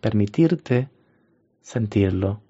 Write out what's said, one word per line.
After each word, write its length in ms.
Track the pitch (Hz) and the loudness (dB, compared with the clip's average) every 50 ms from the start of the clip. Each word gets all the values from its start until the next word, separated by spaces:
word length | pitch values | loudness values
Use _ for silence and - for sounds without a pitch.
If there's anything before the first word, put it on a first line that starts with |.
permitirte 880 | - 117 107 104 101 101 - - 165 160 180 156 _ - 123 123 131 139 _ _ _ _ _ _ _ _ _ _ _ _ _ _ | -4 -2 0 0 0 0 2 2 2 2 2 -2 _ 0 0 0 0 -2 _ _ _ _ _ _ _ _ _ _ _ _ _ _
sentirlo 800 | _ - - 123 113 104 - 104 101 95 95 95 98 98 101 104 _ _ | _ -10 -6 -4 -4 0 2 2 2 2 2 0 -2 -2 -4 -6 _ _